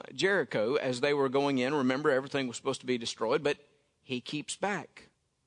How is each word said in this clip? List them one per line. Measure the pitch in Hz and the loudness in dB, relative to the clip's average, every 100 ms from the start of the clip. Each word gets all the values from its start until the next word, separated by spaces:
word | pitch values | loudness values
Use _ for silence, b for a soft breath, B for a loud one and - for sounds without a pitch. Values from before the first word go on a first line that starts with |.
| - | -8
Jericho | 131 185 196 131 120 110 143 | -2 2 2 2 0 0 0
as | 131 123 | 0 0
they | 143 | 2
were | 143 135 | 2 2
going | 139 143 131 | 2 2 2
in. | 127 | 2
Remember, | 151 127 131 151 | 2 2 2 2
everything | 131 139 139 127 | 2 0 -4 -4
was | 113 | -4
supposed | 135 127 | -6 -4
to | 127 | -2
be | 123 | -2
destroyed, | 113 - 113 151 | -4 -4 0 2
but | 143 147 _ _ _ _ | 0 -2 _ _ _ _
he | - 127 | -8 -8
keeps | - 151 - - | -6 -8 -6 -4
back | 196 180 - - - _ _ _ | -4 -4 -8 -16 -20 _ _ _